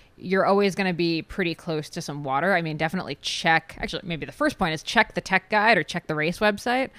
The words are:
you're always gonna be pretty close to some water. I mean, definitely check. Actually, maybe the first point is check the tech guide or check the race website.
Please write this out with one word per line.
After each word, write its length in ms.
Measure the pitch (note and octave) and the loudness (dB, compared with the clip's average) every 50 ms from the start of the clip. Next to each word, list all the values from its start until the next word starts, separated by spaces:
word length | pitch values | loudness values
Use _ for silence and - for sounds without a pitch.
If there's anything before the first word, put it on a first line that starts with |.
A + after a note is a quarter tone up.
| - _ _ - | -20 _ _ -12
you're 240 | - F3+ F#3+ F#3+ F3+ | -6 0 2 2 4
always 300 | D3+ G3 G3+ G3+ G3 E3+ | 4 4 4 4 2 2
gonna 180 | G3+ G3 F#3 F3 | 0 -2 -2 0
be 300 | D#3 F3 E3+ E3 D#3+ D3+ | 0 0 0 0 -2 -4
pretty 320 | - - - F#3+ E3+ D#3+ | -6 -4 -4 -2 -2 -4
close 340 | - - F3+ D#3+ D3+ D3+ - | -6 -6 -6 -6 -6 -6 -8
to 140 | - F3 D#3+ | -10 -10 -8
some 220 | - C#3+ C#3+ C#3+ | -8 -8 -8 -4
water. 280 | C3+ C3 C3+ E3 F#3+ G3+ | -2 0 0 2 2 2
I 80 | F3 | 2
mean, 160 | E3+ D#3 D3+ | 0 -2 -4
definitely 420 | D3+ D#3 D#3 - F#3 C3+ - C#3+ - - | -2 -2 -2 -2 -4 -6 -6 -10 -8 -8
check. 540 | - - - - E3+ E3 D#3+ - - - - | -8 -6 -2 2 4 4 2 2 -2 -12 -10
Actually, 240 | - G#3 - D#3 - | -8 -8 -8 -8 -6
maybe 220 | - E3+ D3 D3 | -6 -8 -8 -8
the 60 | B2+ - | -8 -4
first 260 | - D4 D4+ - - | -2 -2 -2 0 0
point 160 | G3 E3 D#3 | -2 -2 -2
is 80 | D3+ - | -4 -4
check 320 | - - A#3 - - - | 0 4 4 4 2 2
the 60 | F3+ | -6
tech 280 | - - F#3+ F#3 - - | -2 0 0 0 0 2
guide 300 | - G#3+ G3+ A3+ A3+ F3+ | 0 4 4 6 4 4
or 60 | D3 | 2
check 240 | - - F3 - - | 0 -4 -6 -4 -4
the 80 | D#3+ | -2
race 240 | D3+ D3+ E3 F3 - | 0 0 -2 0 2
website. 500 | G#3+ G#3 G#3 G#3 - B3 A#3+ C4 C4+ - - | 2 2 2 0 -2 -2 0 0 -2 -4 -6